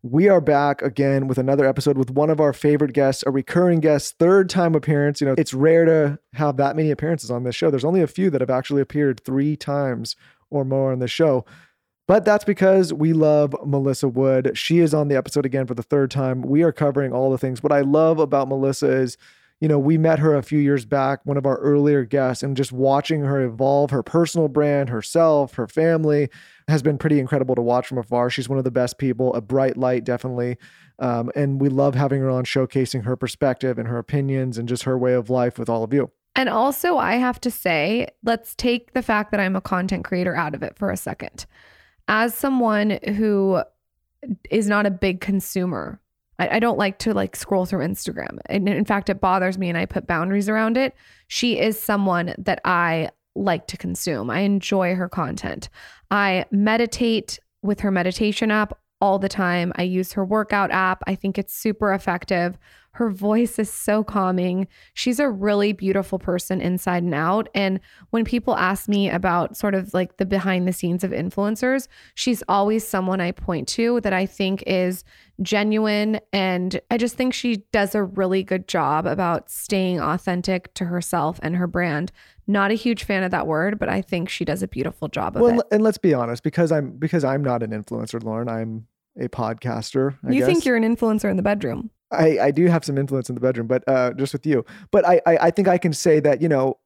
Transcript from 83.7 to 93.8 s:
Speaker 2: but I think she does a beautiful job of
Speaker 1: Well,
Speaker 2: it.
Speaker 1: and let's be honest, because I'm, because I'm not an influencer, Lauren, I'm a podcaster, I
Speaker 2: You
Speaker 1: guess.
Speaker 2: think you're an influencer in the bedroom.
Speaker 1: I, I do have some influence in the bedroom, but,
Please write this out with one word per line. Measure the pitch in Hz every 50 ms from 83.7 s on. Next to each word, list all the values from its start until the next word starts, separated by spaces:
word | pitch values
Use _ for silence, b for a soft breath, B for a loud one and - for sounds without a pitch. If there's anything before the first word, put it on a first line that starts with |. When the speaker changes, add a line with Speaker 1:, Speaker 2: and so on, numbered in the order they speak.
| 214 208
Speaker 2:
but | - -
I | - 190
think | 185 _ 190 175 165 -
she | - - 175
does | - 151 185
a | 190 185
beautiful | - 120 139 156 - _ - 190
job | - - - - -
of | -
Speaker 1:
Well, | 233 240 233 233
Speaker 2:
it. | - -
Speaker 1:
and | 214 214
let's | 220 220 202 -
be | - 180 147
honest, | 127 120 117 120 120
because | _ 156 - 170 170 156
I'm, | 160 151 143 127
because | - 127 156 156 - 170 143
I'm | 131 135 143
not | 143 131 123 117
an | 117 110
influencer, | 110 107 104 - 117 113 113 110 - 117
Lauren, | 110 110 110 113 120 117
I'm | 113 113 113 113 113 113 113 _ _ _ _ _ _ -
a | 127 120
podcaster, | - - 117 110 113 110 - 127 117 113 110 - - 131 131 139 135 _ -
I | -
Speaker 2:
You | 254 277
Speaker 1:
guess. | 294
Speaker 2:
think | 381 349 339 -
you're | 262 247
an | 226 226 220 233
influencer | - 240 226 214 220 - 208
in | 196
the | 185
bedroom. | 196 202 208 202 196 123 - - - 220 _ _ _ _
Speaker 1:
I, | - - 160 160 151 92
I | 110 143
do | 139 147 175
have | 175 170 160 -
some | - 143 139
influence | 139 131 135 131 123 -
in | 123
the | 120
bedroom, | 123 127 123 117 117
but, | 113 127 127